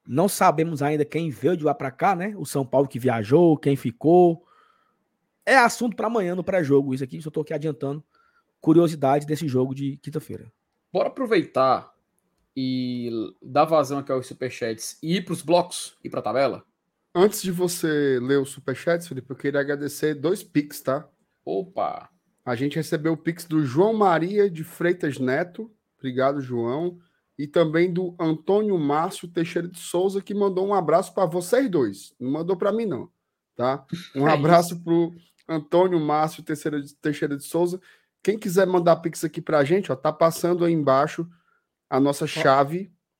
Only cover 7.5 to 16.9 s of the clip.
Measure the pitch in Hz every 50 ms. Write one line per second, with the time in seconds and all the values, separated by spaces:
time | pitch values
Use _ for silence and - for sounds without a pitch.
7.5 | 160 147 147 160 147 - 143 135 143 156 - _ _ _ _ _ _ _ _ _
8.5 | _ _ - 156 156 170 175 160 165 147 139 131 139 147 147 147 156 139 170 143
9.5 | 123 127 131 135 131 139 139 139 143 143 - 143 156 156 - - 104 95 110 113
10.5 | _ _ _ _ _ _ _ _ - 180 - - - - 262 220 226 180 143 -
11.5 | - 127 131 131 120 92 - - _ _ _ _ _ _ _ _ _ _ _ _
12.5 | - 131 131 131 131 127 127 123 123 123 120 117 113 113 107 - - _ - -
13.5 | 127 139 156 151 160 156 139 131 143 139 139 - 135 131 123 - - - 131 123
14.5 | - - 123 113 113 - - - - _ - 156 175 202 175 - 175 - - 143
15.5 | 170 175 170 170 - - - - - _ - - - 127 - 107 113 131 139 123
16.5 | 90 - - _ _ _ _ _